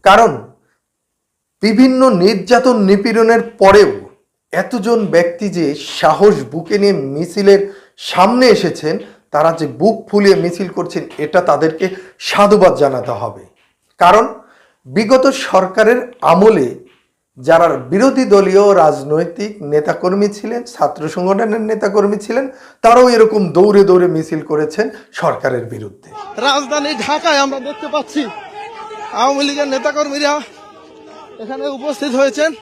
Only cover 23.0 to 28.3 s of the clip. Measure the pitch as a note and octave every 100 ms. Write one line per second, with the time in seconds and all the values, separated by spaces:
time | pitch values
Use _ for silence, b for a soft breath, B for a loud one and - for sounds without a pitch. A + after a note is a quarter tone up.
23 | B3 A#3 A3 G#3+ F3+ D#3 G#3 G3+ G3 F3+
24 | F3+ D#3+ D#3 D#3 D3+ D3+ D#3 - - B
25 | B - E3 B2+ C3+ B2 A2+ G#2+ G#2 _
26 | _ G#4+ G4 - C#4 C#4 C4 D4 D4 D4
27 | - D4+ E4+ C#4+ C#4 C4+ C4 C#4+ D4+ D4
28 | - D4+ A#3